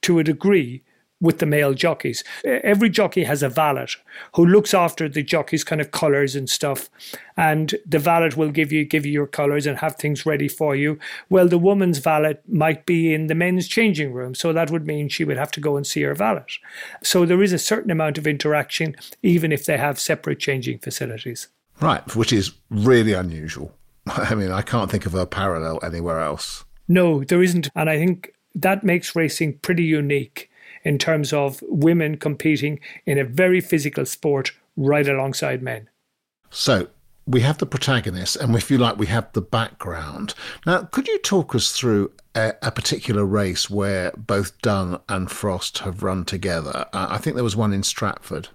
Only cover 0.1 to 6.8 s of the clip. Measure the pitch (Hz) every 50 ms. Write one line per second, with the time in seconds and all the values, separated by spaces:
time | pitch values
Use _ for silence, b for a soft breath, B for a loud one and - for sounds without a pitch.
0.1 | 175 165 156 156 156 147 - 196 202 180 139 120 123 135 _ _ _ _ _ _
1.1 | _ _ 175 165 160 - 170 151 147 147 147 139 135 135 - 170 156 - - 139
2.1 | 113 - - B B B B - 127 - - 202 208 196 233 220 170 - 208 170
3.1 | - 190 170 - 147 143 143 135 117 156 156 147 139 131 123 117 - - _ B
4.1 | B B B B B - 170 175 185 208 208 - - 185 175 165 - - 165 151
5.1 | 143 151 143 - - 160 147 - - 156 - - 165 151 147 - - - - 151
6.1 | 143 139 139 135 127 143 131 120 - - - 147 139 -